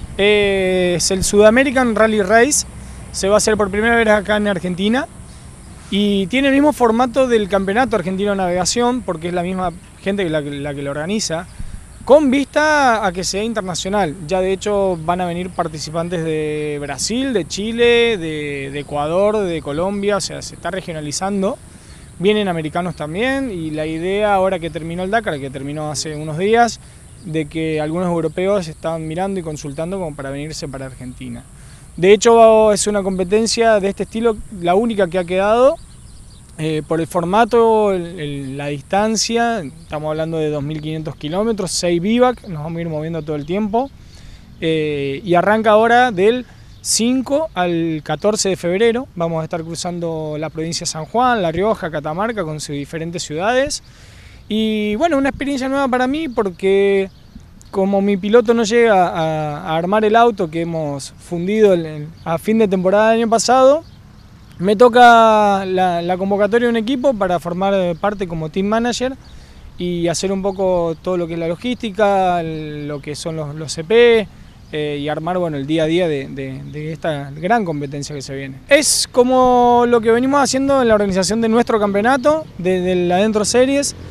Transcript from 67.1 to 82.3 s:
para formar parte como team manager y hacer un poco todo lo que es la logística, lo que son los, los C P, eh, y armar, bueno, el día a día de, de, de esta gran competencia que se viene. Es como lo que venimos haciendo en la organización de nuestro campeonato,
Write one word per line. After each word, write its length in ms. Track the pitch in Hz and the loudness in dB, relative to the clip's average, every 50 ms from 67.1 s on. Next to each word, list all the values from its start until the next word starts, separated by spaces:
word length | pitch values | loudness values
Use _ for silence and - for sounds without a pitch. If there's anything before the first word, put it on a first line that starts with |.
| 254 | 0
para 240 | 196 196 185 180 165 | 2 0 0 0 -2
formar 560 | - 175 175 180 190 196 196 196 180 175 170 160 | -2 -4 -4 -2 0 0 2 2 0 0 -2 -2
parte 260 | - 202 214 196 202 | -2 -2 -2 -2 -6
como 220 | 170 170 165 156 156 | -6 -6 -6 -6 -6
team 180 | - 190 190 | -4 -2 -2
manager 480 | 202 214 226 233 240 226 - 247 262 269 - - - - - - - - - - - - - | 0 0 0 0 0 -2 -2 -4 -6 -6 -8 -16 -20 -20 -20 -20 -20 -20 -20 -20 -16 -10 -8
y 300 | 175 175 175 170 170 170 | -6 -4 -4 -2 -2 -2
hacer 240 | 160 - - 190 196 | -2 -2 -2 -2 -2
un 100 | 190 190 | -2 -2
poco 540 | 202 190 190 196 185 185 175 170 165 165 160 | -4 -2 0 0 0 2 2 0 -2 -4 -4
todo 160 | - 180 185 | -4 -4 -2
lo 120 | 175 175 160 | -2 -2 -4
que 60 | 170 | -4
es 40 | 170 | -4
la 80 | 170 | -4
logística, 960 | 165 175 - - 247 247 - - 220 185 202 214 202 196 190 190 180 175 175 165 | -4 -4 -4 -4 -6 -6 -6 -6 -6 -2 0 2 2 4 4 2 2 0 0 -2
lo 580 | 160 160 156 156 151 151 147 147 147 147 143 | -4 -6 -8 -8 -8 -8 -8 -8 -8 -8 -8
que 140 | 143 151 147 | -8 -10 -10
son 220 | - - 165 160 | -8 -8 -8 -6
los, 180 | 160 151 143 147 | -6 -8 -8 -8
los 180 | 156 156 131 - | -10 -10 -10 -8
C 120 | 165 160 | -8 -2
P, 420 | 160 220 233 240 240 233 226 196 160 - - - - - - - - - | 2 4 6 6 6 6 4 2 -2 -8 -20 -20 -20 -20 -20 -16 -10 -8
eh, 260 | 151 151 147 147 147 | -6 -4 -4 -4 -4
y 80 | 143 147 | -4 -4
armar, 300 | 151 156 160 170 185 185 | -4 -4 -4 -4 -2 -2
bueno, 200 | 175 165 151 143 | -2 -2 -4 -4
el 80 | 135 143 | -4 -2
día 160 | 160 165 156 | 0 0 0
a 20 | |
día 220 | 156 160 175 185 165 | 2 2 2 2 0
de, 180 | 151 139 135 | 0 -2 -4
de, 340 | - 143 139 135 135 131 139 139 143 139 | -8 -8 -10 -8 -8 -10 -10 -12 -12 -12
de 200 | 151 151 156 160 | -10 -10 -10 -8
esta 380 | 151 - 165 151 143 139 139 | -6 -6 -4 -4 -6 -6 -10
gran 340 | 139 156 160 180 233 240 208 | -10 -6 -2 0 0 0 0
competencia 520 | 170 156 143 143 139 143 143 139 - 151 | -2 -4 -4 -6 -6 -8 -8 -10 -8 -10
que 60 | 139 131 | -10 -10
se 120 | - 135 | -10 -10
viene. 220 | 139 139 135 135 135 - - | -10 -10 -10 -12 -8 0 4
Es 400 | 277 311 277 - - - - - - | 6 6 6 4 0 -2 -2 -2 2
como 720 | 262 247 254 254 254 254 254 247 247 240 240 240 240 240 | 2 2 4 4 4 4 4 4 4 4 4 4 4 4
lo 140 | 240 240 233 | 4 2 2
que 100 | 214 233 | 4 4
venimos 320 | 226 240 254 262 277 285 269 | 2 2 2 2 2 2 2
haciendo 400 | - - 262 269 277 277 269 247 | 2 0 0 0 2 2 2 4
en 60 | 226 | 4
la 60 | 220 | 4
organización 460 | 208 208 202 185 190 185 170 208 226 | 4 2 2 0 0 0 0 0 0
de 80 | 226 226 | 2 2
nuestro 300 | 220 240 240 - 226 214 | 4 2 2 2 2 0
campeonato, 640 | 208 202 196 202 208 240 269 269 247 294 | 2 2 0 2 2 2 2 2 2 2